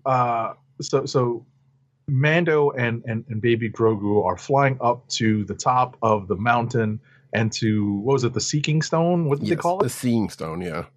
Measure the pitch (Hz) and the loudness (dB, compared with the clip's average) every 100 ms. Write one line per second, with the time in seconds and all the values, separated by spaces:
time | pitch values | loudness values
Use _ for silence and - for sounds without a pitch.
0 | 135 127 120 117 - - _ - 139 135 | 0 2 2 -2 -4 -8 _ -14 -2 -2
1 | - 139 120 117 - _ _ _ _ _ | 0 0 0 -2 -10 _ _ _ _ _
2 | - 131 151 165 165 151 143 123 120 117 | -2 2 4 4 4 4 2 2 -2 -2
3 | 123 110 - 110 120 117 113 110 110 101 | -4 -6 -6 -2 0 2 0 0 2 2
4 | 101 104 92 90 - 135 139 131 120 123 | 0 2 2 -2 0 2 2 2 0 -2
5 | - - 110 107 101 98 131 127 127 - | -4 -2 0 0 -2 -4 0 0 0 0
6 | 113 107 92 92 120 120 117 120 107 107 | 0 0 0 -2 0 0 0 -2 -2 -4
7 | - _ _ 107 110 - 110 107 101 98 | -10 _ _ -2 -2 0 0 0 0 -2
8 | 120 135 117 107 - 151 147 156 - 160 | 0 0 0 -2 -4 -4 -2 -2 0 0
9 | 170 175 156 143 160 165 175 185 214 - | 2 0 0 -2 -2 -2 0 0 -2 -2
10 | 123 117 98 - 80 82 90 80 85 | 0 0 0 -4 -8 -8 -6 -8 -10